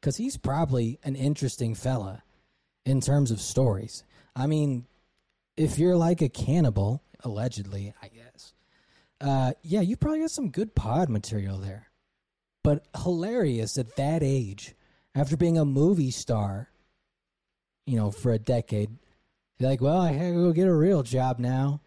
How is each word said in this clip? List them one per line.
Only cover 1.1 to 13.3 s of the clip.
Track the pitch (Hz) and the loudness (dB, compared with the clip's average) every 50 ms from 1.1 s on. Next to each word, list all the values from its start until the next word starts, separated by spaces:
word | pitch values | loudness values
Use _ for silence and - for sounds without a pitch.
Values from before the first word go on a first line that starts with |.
| 135 | -6
interesting | 135 160 143 151 - - 127 - - 123 113 110 | -2 0 -2 0 0 -2 -6 -4 -4 -4 -4 -4
fella | - - 127 131 120 101 98 95 - _ _ _ _ _ _ _ _ _ _ _ _ _ | -4 -4 -2 -2 -2 -4 -6 -10 -14 _ _ _ _ _ _ _ _ _ _ _ _ _
in | 131 135 135 | 0 0 0
terms | 123 - 139 147 143 120 | 2 2 2 2 2 2
of | 113 101 | 0 -4
stories. | - - - - 131 123 101 95 104 110 - - - _ _ _ _ _ _ | -4 -4 0 2 2 2 2 0 -4 -10 -14 -16 -20 _ _ _ _ _ _
I | 117 131 147 | -4 -2 -2
mean, | 156 156 151 143 135 120 120 _ _ _ _ _ _ _ _ _ _ _ _ _ _ - | 0 0 0 0 -2 -4 -6 _ _ _ _ _ _ _ _ _ _ _ _ _ _ -2
if | 156 151 - 139 | 0 0 2 2
you're, | 160 180 180 175 | 4 4 4 4
like, | 165 170 180 165 | 4 4 2 2
a | 160 131 | 2 -2
cannibal, | - - - - 139 175 165 127 107 101 98 101 120 147 _ _ _ _ | 0 -2 -2 0 2 4 4 4 4 2 2 2 0 -2 _ _ _ _
allegedly, | - 127 107 104 113 127 117 - 101 98 101 98 98 101 104 _ | -10 -8 -6 -4 -4 -4 -6 -6 -10 -8 -8 -8 -8 -10 -12 _
I | - 98 | -20 -20
guess, | 101 113 117 123 _ _ - - _ _ _ _ _ _ _ _ _ _ _ _ _ _ | _ -20 -20 -20 _ _ -20 -20 _ _ _ _ _ _ _ _ _ _ _ _ _ _
uh, | 139 139 139 135 131 127 - _ | -2 0 0 2 2 0 -2 _
yeah, | _ 165 170 214 | _ -2 0 0
you | 185 175 233 - | 0 0 0 0
probably | - 294 311 311 | 0 0 0 0
got | 320 320 | -2 -4
some | - - 277 190 | -4 -4 -6 -4
good | - - 214 214 _ | -2 -4 -4 -2 _
pod | - - 110 117 151 185 151 | -4 -2 0 0 0 0 0
material | 117 104 - - 113 104 98 98 98 95 | -2 -4 -4 -4 -6 -6 -4 -4 -6 -6
there. | 95 98 95 104 - _ _ _ _ _ _ _ _ _ _ _ _ _ _ _ _ | -8 -10 -12 -12 -18 _ _ _ _ _ _ _ _ _ _ _ _ _ _ _ _
But | 147 147 147 _ _ _ | 0 0 0 _ _ _
hilarious | - - 175 180 165 170 208 | -8 -4 -2 -2 -2 -2 -2